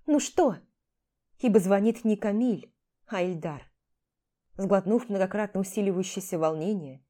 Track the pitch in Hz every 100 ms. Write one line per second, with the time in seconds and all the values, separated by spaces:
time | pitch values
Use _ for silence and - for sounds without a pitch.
0 | - 294 - - 302 170 - _ _ _
1 | _ _ _ _ 254 208 185 202 214 226
2 | 220 208 214 208 254 202 - _ _ _
3 | _ 202 180 170 165 143 - _ _ _
4 | _ _ _ _ _ - 190 196 190 233
5 | 240 196 185 208 208 196 190 - 196 185
6 | 185 - 185 170 160 156 170 214 143 131
7 | _